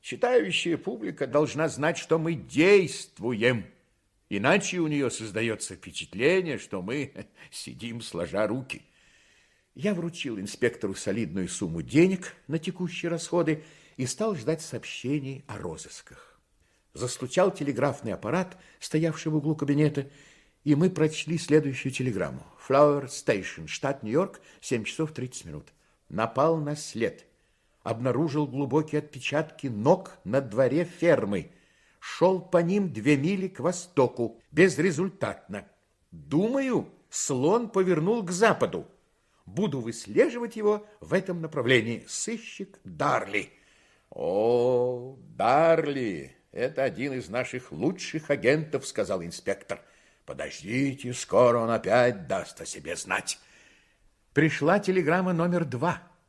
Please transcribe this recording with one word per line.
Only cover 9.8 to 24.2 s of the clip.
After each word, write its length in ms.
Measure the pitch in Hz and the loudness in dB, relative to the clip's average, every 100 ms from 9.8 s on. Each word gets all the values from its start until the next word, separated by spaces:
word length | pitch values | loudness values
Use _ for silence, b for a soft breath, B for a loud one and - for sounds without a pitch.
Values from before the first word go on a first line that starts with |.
| 170 | -2
вручил 440 | 190 170 165 139 107 | -2 -4 -6 -6 -6
инспектору 560 | 101 - 120 - 101 | -8 0 0 0 -6
солидную 540 | 95 - 101 104 90 90 | -4 -4 -2 -2 -4 -6
сумму 320 | - 92 82 | -4 -4 -4
денег 540 | 73 135 180 185 - - _ | 0 4 4 4 -8 -16 _
на 100 | 160 | -6
текущие 500 | 160 - 180 - 170 | -6 -8 -8 -6 -6
расходы 560 | 165 - 175 156 156 B B B B | -6 -2 0 2 0 B B B B
и 80 | |
стал 300 | 127 - 220 185 | -6 -2 -2 -2
ждать 240 | 113 160 | -2 -4
сообщений 840 | - 120 - - 123 147 135 135 - | -4 -12 -10 -10 -4 -4 -4 -12 -12
о 100 | 95 | -10
розысках. 800 | 87 78 - - - - - _ _ _ _ _ _ | -8 -10 -14 -18 -20 -20 -20 _ _ _ _ _ _
Застучал 580 | - 123 - 127 - 190 | -8 -8 -6 -4 2 2
телеграфный 640 | - 143 117 139 143 117 | 2 -4 0 0 0 -6
аппарат, 460 | 90 104 160 185 - b b | -6 -2 -2 -4 -10 b b
стоявший 540 | - 156 160 156 160 | -4 0 0 -2 -2
в 40 | 156 | -2
углу 200 | 143 151 | 0 -2
кабинета, 540 | 139 143 151 143 139 b b b b b | 0 4 2 2 -8 b b b b b
и 100 | - | 2
мы 160 | 143 180 | 4 4
прочли 480 | 185 156 156 - 160 | 4 0 0 -4 -4
следующую 540 | - 147 143 127 139 | 4 4 4 -4 -4
телеграмму. 540 | 123 127 98 80 65 - - - | -2 -2 -2 -4 -6 -14 -20 2
"Flower 380 | 135 147 143 131 | 6 6 4 -2
Station, 600 | - - 107 - - 80 | -8 0 0 -2 -10 -10
штат 360 | - 135 139 | -6 -4 -4
Нью-Йорк, 380 | 107 127 | -2 0